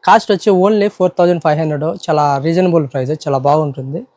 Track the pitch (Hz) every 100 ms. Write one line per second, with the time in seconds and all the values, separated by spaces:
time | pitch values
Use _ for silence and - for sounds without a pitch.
0 | - 208 - 202 - 185 190 214 202 -
1 | 185 - 175 175 156 151 160 147 156 196
2 | - 151 147 139 147 165 185 170 139 139
3 | 127 156 - 139 135 151 151 135 131 151
4 | 262